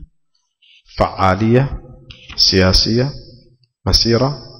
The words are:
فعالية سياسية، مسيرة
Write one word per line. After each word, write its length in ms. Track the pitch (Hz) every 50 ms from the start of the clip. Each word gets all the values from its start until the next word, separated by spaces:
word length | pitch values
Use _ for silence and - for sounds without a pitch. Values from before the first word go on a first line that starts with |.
| - - _ _ _ _ _ _ _ _ _ _ _ _ _ _ _ - - -
فعالية 840 | 98 - - - 95 95 92 98 110 113 120 127 143 139 - - - - - - - - - - - - -
سياسية، 760 | - - - 95 95 92 92 92 - - 107 113 120 131 143 - - - - - - _ _ _ _ _ _ _ _ -
مسيرة 520 | 98 - - - 113 117 113 131 139 143 - - - -